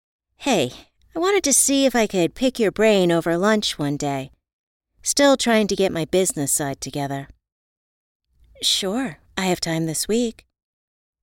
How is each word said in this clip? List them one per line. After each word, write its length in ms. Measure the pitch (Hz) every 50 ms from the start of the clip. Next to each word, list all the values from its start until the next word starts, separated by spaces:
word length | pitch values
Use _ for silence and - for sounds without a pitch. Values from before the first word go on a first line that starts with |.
| _ _ _ _ _ _ _ _
Hey, 340 | - - 254 185 131 123 - - - _ _ _ _ _ _
I 40 | 311
wanted 240 | 339 381 403 392 349
to 80 | 294 262
see 340 | - - - 277 277 277 262
if 80 | -
I 100 | 247 220
could 300 | 202 - 190 170 160 -
pick 240 | - 262 262 - -
your 120 | 226 190
brain 400 | - - 214 220 214 196 180 175
over 240 | 170 170 165 170 165
lunch 440 | 170 185 214 220 214 208 - - -
one 180 | 151 143 147 139
day. 340 | - 143 139 135 131 135 - _ _ _ _ _ _ _ _ _ _ _ _ _
Still 340 | - - - - - - 269 -
trying 300 | - 240 226 220 214 190
to 60 | 202
get 160 | - 190 185
my 140 | 147 165 156
business 460 | - - 185 190 175 - 160 143 135
side 280 | - - 151 139 139 -
together." 480 | - 139 - 147 143 139 139 139 139 - - _ _ _ _ _ _ _ _ _ _ _ _ _ _ _ _ _ _ _ _ _ _ _ _ -
"Sure, 560 | - - - - 208 185 190 247 269 214 147 - _ _ _
I 120 | - 190 185
have 120 | 180 -
time 280 | - 170 160 160 165 160
this 200 | 156 - - -
week." 380 | 208 233 247 226 226 - _ _ _ _ _ _ _ _ _ _ _ _ _ _ _ _